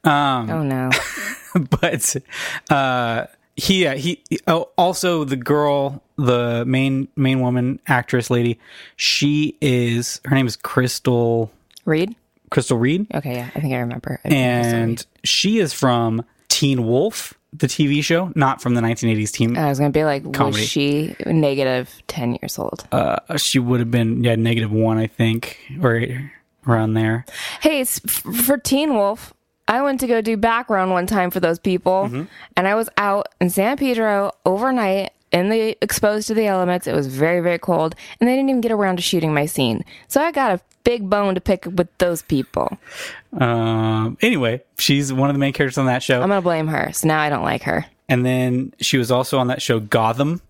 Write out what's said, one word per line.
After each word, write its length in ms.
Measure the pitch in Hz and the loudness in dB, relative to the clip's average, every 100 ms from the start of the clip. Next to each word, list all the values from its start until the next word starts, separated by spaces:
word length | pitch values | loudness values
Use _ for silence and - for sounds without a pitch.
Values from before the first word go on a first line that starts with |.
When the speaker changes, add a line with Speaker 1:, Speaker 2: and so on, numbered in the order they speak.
Speaker 1:
Um, 460 | 165 143 139 127 113 | 4 2 2 0 -2
Speaker 2:
Oh, 140 | 160 | -4
no. 260 | 143 131 127 131 - - - - - 180 | -2 -2 0 -2 -4 -10 -10 -12 -4 -2
Speaker 1:
<laughs> 140 | 135 - | 0 0
but, 340 | 170 127 - 131 _ - - - - | 0 0 -2 -4 _ -12 -10 -10 0
uh, 560 | 143 135 127 120 113 - _ _ - | 2 2 0 0 -2 -4 _ _ -6
he, 280 | - 190 165 | 2 4 2
uh, 80 | 135 | 0
he, 260 | 160 170 - - - | -4 -6 -6 -4 0
oh, 220 | 165 - - | 0 0 0
also 460 | 180 180 185 165 | 0 2 0 0
the 120 | 143 135 | -2 -4
girl, 640 | 120 147 147 143 139 143 _ - | 0 2 2 0 -2 -6 _ -2
the 480 | 127 120 120 117 120 | 2 2 2 -2 0
main, 420 | 131 135 135 135 - | 2 2 0 -4 0
main 240 | 131 131 | 2 2
woman, 380 | 123 123 123 139 - | 2 0 0 -4 0
actress 420 | 127 120 127 113 | 0 2 -2 0
lady, 300 | 120 120 113 - - - - | 2 2 -2 -10 -20 -20 -4
she 600 | - - 143 147 151 - | -2 2 2 2 0 0
is, 580 | 143 123 120 120 120 - - | 0 2 2 0 -2 -8 0
her 100 | 135 | 2
name 120 | 127 | 2
is 80 | - | -4
Crystal 920 | - - 123 - - 120 117 117 110 _ _ - - | -2 0 0 0 0 2 2 0 -2 _ _ -10 -2
Speaker 2:
Reed? 300 | 156 190 233 _ _ _ | 0 -2 -6 _ _ _
Speaker 1:
Crystal 280 | - - 120 | -2 0 0
Reed. 300 | 123 180 214 | 2 0 -2
Speaker 2:
Okay, 220 | - 135 123 | -6 -6 -8
yeah, 140 | 120 - | -8 -6
I 40 | |
think 120 | 147 | -4
I 40 | 123 | -2
remember. 420 | 120 127 - 131 - | -4 -6 -8 -8 0
I 40 | |
think 40 | 139 127 123 | 2 2 2
Crystal 180 | 117 117 | 0 0
Speaker 1:
And 100 | 113 | 0
Speaker 2:
Reed. 160 | 117 - _ | -2 -8 _
Speaker 1:
she 360 | - - 190 220 | -2 0 2 2
is 140 | 175 | 0
from 500 | - 131 120 117 113 - _ _ | 0 2 2 2 -2 -6 _ _
Teen 360 | - 143 131 113 | 0 2 2 2
Wolf, 480 | 123 202 - - - _ | 2 0 -4 -14 -18 _
the 140 | - 131 | -4 -4
T 180 | - 147 | 2 2
V 140 | 147 | 2
show, 320 | 147 170 185 156 | 2 0 0 0
not 260 | 135 135 | 0 0
from 120 | 127 | 0
the 80 | 120 | 0
nineteen 280 | 113 117 113 | 0 0 0
eighties 220 | 107 107 | 0 -2
Teen 260 | - 113 120 | 0 0 0
Speaker 2:
I 120 | 151 | -2
was 100 | 139 | 0
gonna 120 | 147 | 2
be 120 | 147 | 2
like, 220 | 156 139 139 | 0 -2 -6
was 100 | 135 | -2
Speaker 1:
comedy. 300 | 139 107 110 | 0 0 -2
Speaker 2:
she 500 | - 143 147 156 - - | 0 0 0 -2 -6 0
negative 640 | 160 147 139 131 127 127 - - | 2 2 2 0 -2 -4 -14 -10
ten 300 | - 120 120 | -6 -4 -4
years 180 | - - | -8 -6
old? 260 | - - - | -8 -8 -4
Speaker 1:
Uh, 460 | 127 - - - 147 | -2 0 -2 -4 -4
she 220 | - 135 | 0 0
would 200 | 120 123 | 0 0
have 100 | 117 | 2
been, 320 | 120 113 120 120 | 2 2 2 2
yeah, 100 | 113 | 2
negative 360 | 113 117 110 | 2 0 0
one, 240 | 110 113 110 | 2 2 2
I 100 | 110 | -2
think, 500 | - 113 113 - - - 135 | 0 0 0 -6 -14 -16 -2
or 480 | 127 113 123 127 139 - _ _ - | 2 2 0 -6 -10 -16 _ _ 0
around 280 | 113 110 110 | 2 2 2
there. 300 | 110 117 - - - - | 0 -2 -6 -12 -12 -2
Speaker 2:
Hey, 180 | 311 294 | 0 0
s-, 200 | 254 - - | -2 -6 -6
f-, 60 | - - 233 240 | -6 -6 -2 0
for 120 | 277 | 0
Teen 360 | - 269 302 | 0 0 2
Wolf, 400 | 233 202 226 - _ _ _ - | 2 0 -2 -14 _ _ _ -2
I 120 | 233 | 0
went 200 | 277 262 | 0 -2
to 60 | 254 | 0
go 120 | 226 | 0
do 140 | 220 220 | 0 0
background 540 | 226 226 247 202 185 | 0 0 0 0 2
one 160 | 180 185 | 0 0
time 240 | 208 180 | 0 0
for 80 | 185 | 0
those 180 | 175 170 | 0 0
people, 440 | 196 180 - 190 | 0 0 2 0
Speaker 1:
Mm-hmm. 200 | 202 123 180 - - - | 0 -4 -8 -14 -6 -2
Speaker 2:
and 100 | 190 | 0
I 80 | 214 | 0
was 140 | 220 - | -2 -2
out 300 | 202 202 - _ | 0 -2 -4 _
in 100 | 180 | 0
San 280 | 190 208 277 | 2 0 0
Pedro 540 | 277 233 220 202 202 - - | 0 0 0 0 -2 -2 -2
overnight 640 | 190 262 254 202 196 196 _ _ | 0 0 0 0 0 -2 _ _
in 180 | 170 190 | 2 2
the, 280 | 226 220 214 | 2 0 -2
exposed 460 | 226 - 208 214 214 | -4 0 0 0 -2
to 60 | |
the 120 | 220 214 | 0 2
elements. 400 | 185 180 180 - | 2 2 0 0
It 60 | |
was 140 | 151 135 | -2 -2
very, 320 | 131 156 175 | 0 2 2
very 180 | 170 170 | 2 0
cold, 380 | - 165 160 - - - | 0 0 0 -4 -18 0
and 100 | 240 | 2
they 60 | 262 | 2
didn't 140 | 269 | 2
even 120 | 262 | 0
get 100 | 233 | 0
around 240 | 214 196 180 | 0 0 0
to 40 | |
shooting 320 | - 180 160 | 0 0 2
my 120 | 151 151 | 0 0
scene. 380 | - 127 110 - - _ | 0 0 -2 -6 -16 _
So 120 | 277 | 0
I 100 | 320 | 0
got 200 | 294 247 | 0 0
a 100 | 180 _ _ | 0 _ _
big 260 | - 240 190 | 0 0 0
bone 240 | 208 202 | 0 2
to 80 | 185 | 0
pick 240 | - 185 165 | 0 -2 0
with 220 | 175 175 _ | -2 -2 _
those 240 | 180 165 | 0 0
people. 560 | - 143 127 - 64 196 - - - - _ 190 | -2 -2 -2 -2 -4 -6 -14 -14 -14 -14 _ -2
Speaker 1:
Um, 800 | 123 117 113 113 110 110 113 127 | 0 2 0 0 0 0 -2 0
anyway, 400 | - 190 120 123 _ - | 0 2 0 -2 _ -4
she's 340 | - 139 139 | 2 2 2
one 200 | 131 139 | 0 0
of 20 | |
the 60 | 139 | 2
main 120 | 139 | 0
characters 280 | - 135 135 | 0 0 2
on 80 | 131 | 0
that 160 | 123 | 0
show. 180 | - 127 | 0 0
Speaker 2:
I'm 80 | 185 | 2
gonna 120 | 202 | 0
blame 240 | 175 160 156 | 0 0 -2
her. 240 | 156 - | -2 -4
So 140 | - 156 | -2 0
now 120 | 156 | 0
I 100 | 151 | 0
don't 140 | 143 | -2
like 200 | 78 - | -2 -2
her. 220 | - - - _ - | -2 -4 -6 _ -2
Speaker 1:
And 160 | 127 | 0
then 480 | 127 127 127 123 131 - | 2 0 0 -2 -4 -6
she 200 | - 135 | -2 0
was 100 | 117 | 2
also 300 | 123 131 135 | 0 0 0
on 80 | 123 | -2
that 160 | 127 | -4
show 160 | - 113 | -2 -2
Gotham 640 | 107 117 110 117 143 175 | 0 2 2 0 -2 -2